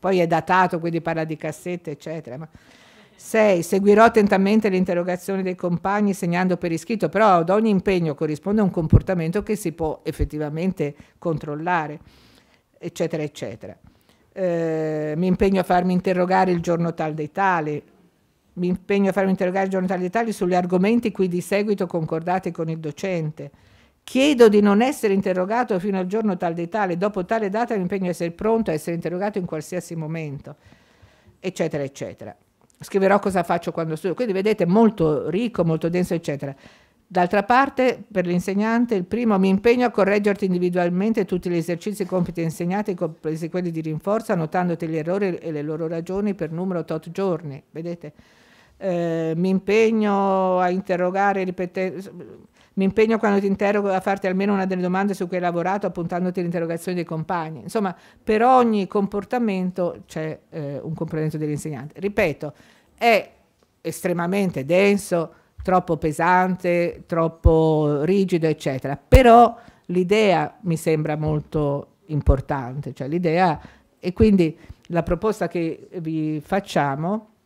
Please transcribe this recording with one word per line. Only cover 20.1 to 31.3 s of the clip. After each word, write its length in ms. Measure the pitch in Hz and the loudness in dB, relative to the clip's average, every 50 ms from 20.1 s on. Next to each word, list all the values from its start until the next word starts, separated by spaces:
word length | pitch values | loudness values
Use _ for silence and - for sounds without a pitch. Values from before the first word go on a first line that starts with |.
| 180 233 233 226 202 | -2 -2 -2 -2 -4
sugli 220 | - 202 180 185 | -2 -2 0 2
argomenti 580 | 180 180 180 180 180 180 208 233 240 240 226 185 | 0 0 2 2 2 4 4 2 2 0 -2 -2
qui 160 | - 190 185 | 0 -2 0
di 140 | 175 180 170 | 0 -4 -4
seguito 440 | - 202 202 208 214 208 196 202 | -2 -2 -2 0 0 -2 -2 -2
concordati 640 | 175 - 175 160 156 170 160 160 175 180 190 180 180 170 | -4 -2 -4 -4 -2 -4 -4 -2 -2 -2 -2 -2 -4 -6
con 180 | - 165 160 | -4 -6 -6
il 80 | 160 165 | -6 -8
docente. 720 | 160 156 147 - - 190 185 170 160 151 151 - 143 143 _ _ _ _ _ _ _ _ _ _ _ | -8 -10 -10 -8 -6 -4 -4 -4 -4 -6 -8 -10 -16 -18 _ _ _ _ _ _ _ _ _ _ _
Chiedo 460 | - - 247 269 294 294 240 240 220 | -4 0 2 2 4 6 8 8 8
di 140 | 208 208 202 | 8 6 6
non 180 | 208 202 202 | 6 4 4
essere 320 | 233 254 294 - - 214 196 | 4 2 0 -2 0 0 0
interrogato 680 | 196 190 196 185 185 180 190 214 233 254 226 220 180 | 2 0 0 0 -2 -2 -2 0 -2 0 0 -2 -2
fino 200 | 170 214 196 190 | -2 -2 -2 -2
al 80 | 185 | -4
giorno 320 | 185 190 220 226 214 208 202 | -2 -4 -2 0 0 -2 0
tal 160 | - 175 165 | -2 -4 -4
dei 160 | 170 175 170 | -4 -6 -6
tali, 260 | - 220 208 190 170 | -2 -2 -2 -2 -2
dopo 300 | 170 190 214 202 208 180 | -2 -2 -2 -2 -4 -4
tale 240 | - 233 226 220 196 | -2 -2 -2 -2 -2
data 240 | 190 220 240 233 240 | -2 -2 -2 -2 -2
mi 80 | 208 185 | -4 -2
impegno 240 | 180 208 196 190 | -2 -4 -4 -2
a 60 | 180 175 | -4 -4
essere 180 | - 175 170 | -4 -4 -6
pronto 400 | 170 - 202 214 226 226 226 - | -6 -4 -2 0 0 0 0 0
a 20 | 160 | -2
essere 220 | 156 - - 170 | -4 -4 -4 -6
interrogato 420 | 170 170 160 170 180 196 214 208 | -4 -4 -4 -4 -4 -4 -4 -4
in 80 | 208 180 | -4 -6
qualsiasi 500 | 170 - 156 151 - - 180 170 - 170 | -4 -6 -8 -8 -6 -8 -8 -8 -8 -10
momento, 600 | 165 160 151 160 165 160 151 139 143 - - 143 _ _ - - _ _ _ _ _ - _ _ _ _ _ | -8 -8 -6 -6 -8 -8 -8 -10 -12 -14 -16 -20 _ _ -20 -20 _ _ _ _ _ -20 _ _ _ _ _